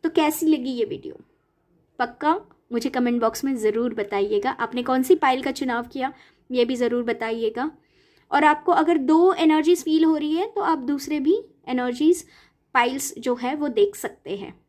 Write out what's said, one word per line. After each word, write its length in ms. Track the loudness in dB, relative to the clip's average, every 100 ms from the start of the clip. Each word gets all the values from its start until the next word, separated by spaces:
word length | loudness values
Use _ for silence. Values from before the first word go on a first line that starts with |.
तो 60 | -2
कैसी 360 | 0 0 0 0
लगी 260 | 0 -2
ये 140 | -4 -4
वीडियो 340 | -6 -12 -18 -20 _ _ _ _ _ _ _
पक्का 340 | -8 -2 -2 -2 -4 _ _
मुझे 180 | -4 -2
कमेंट 300 | -2 0 2
बॉक्स 220 | 0 -2
में 120 | -4 0
ज़रूर 380 | 0 0 -2
बताइएगा। 580 | -4 -6 -4 -2 -2 -2
आपने 320 | -4 -6 -4
कौन 200 | -2 -2
सी 120 | 2 4
पाइल 280 | 4 2
का 80 | -2
चुनाव 360 | -4 -4 -4 -6
किया 240 | -6 -6 -8 _ _ _
ये 160 | 0 0
भी 100 | 0
ज़रूर 280 | 0 0
बताइएगा। 680 | -2 -4 -6 -4 -4 -4 -8 -8 _ _ _ _ _
और 120 | 2
आपको 280 | 4 4 2
अगर 260 | 2 4 0
दो 360 | 4 4 6 4
एनर्जीज 480 | 4 4 4 2
फील 200 | 2 2
हो 120 | 4 2
रही 160 | 0 -2
है 120 | -2
तो 140 | -2
आप 160 | -2 -2
दूसरे 400 | -2 -4 -4 -2
भी 180 | 0 0 -2 _ -6
एनर्जीज 580 | -4 -4 2 2 2 -2 _ _ _ _ 0
पाइल्स 380 | 0 -2 -8 -6
जो 180 | -4 -2
है 200 | -4 -4
वो 120 | -4
देख 280 | 2 2 0
सकते 400 | -12 -12 -12 -10
हैं। 160 | -12 -18